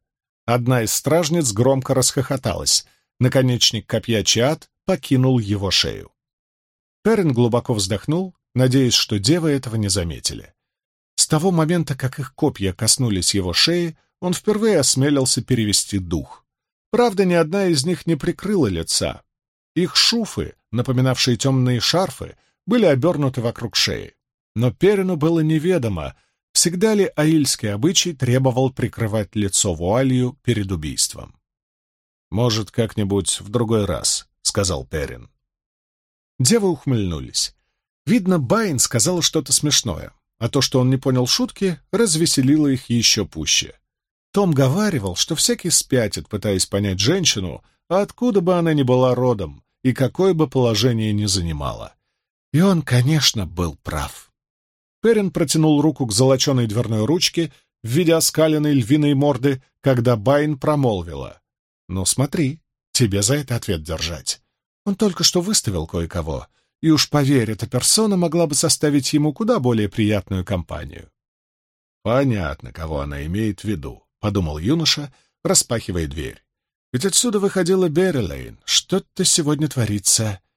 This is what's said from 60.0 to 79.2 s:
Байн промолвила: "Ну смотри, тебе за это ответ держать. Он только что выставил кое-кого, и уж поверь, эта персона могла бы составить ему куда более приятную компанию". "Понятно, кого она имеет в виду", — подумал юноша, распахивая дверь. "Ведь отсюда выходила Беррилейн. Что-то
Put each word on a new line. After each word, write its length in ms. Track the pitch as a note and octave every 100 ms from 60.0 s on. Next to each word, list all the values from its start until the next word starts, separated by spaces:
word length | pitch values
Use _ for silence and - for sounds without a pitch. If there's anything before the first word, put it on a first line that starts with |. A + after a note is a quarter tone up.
| A#2 A#2
Байн 420 | G#2 C#3+ D3+ C#3
промолвила: 800 | D#3 D3 C3 G2 E2+ C#2+ B1 - _ _ _ _ -
"Ну 160 | F#2
смотри, 560 | F2+ - C#3 F3+ C#3 D#3 _ _ _
тебе 300 | - A#2 G2+
за 140 | G2+ C#3+
это 200 | C#3+ A#2+
ответ 260 | - E2+
держать. 600 | D#2 D#2+ D#2 D#2 - - _ _ _ _
Он 120 | - G3
только 280 | G#3 F3
что 160 | D#3+ F3+
выставил 460 | F3+ G#3+ - F2+ D#2
кое-кого, 600 | F2+ E2 F2 D#2+ C2+ - _ _ _
и 100 | D#3+
уж 180 | D3+ -
поверь, 420 | D3 C#3 C#3 G#2+
эта 160 | G#2+ G#2+
персона 500 | B2 - - A3 F#3+
могла 300 | E3+ E3+ E3
бы 80 |
составить 580 | C#3+ D#3+ - D3+ C#3+ C3
ему 200 | D3+ D3+
куда 260 | C#3 A3+ A#3
более 300 | B2 A2+ G#2
приятную 560 | - G#2 G#2 - F#2+
компанию". 640 | F2+ F#2+ D#2+ D#2 D2 - E2+ _ _ _ _ _ _ _ _ _
"Понятно, 720 | - B2 C#3+ G#2+ D#2+ C#2 A#1+
кого 280 | B1 D#2+ D2+
она 240 | C#2+ C#2+ D2+
имеет 340 | F#2+ A2 G2
в 40 |
виду", — 400 | G#2 F#2 C#2 A#1 _ _
подумал 380 | G#2+ G2+ E2 D2+
юноша, 540 | F#2 E3 D3+ - C#3+ - _ _
распахивая 640 | B3 C4+ - A2+ - F2 D#2
дверь. 380 | D#2 B1+ - _ _ _ _ _
"Ведь 140 | B2+ F#3+
отсюда 320 | - A#3+ G#3+
выходила 500 | G3 F#3+ F3 F#3+ F3+
Беррилейн. 720 | D3+ F#3+ D3 F#2 C#2 A#1+ -
Что-то 600 | - - - F#3+ - -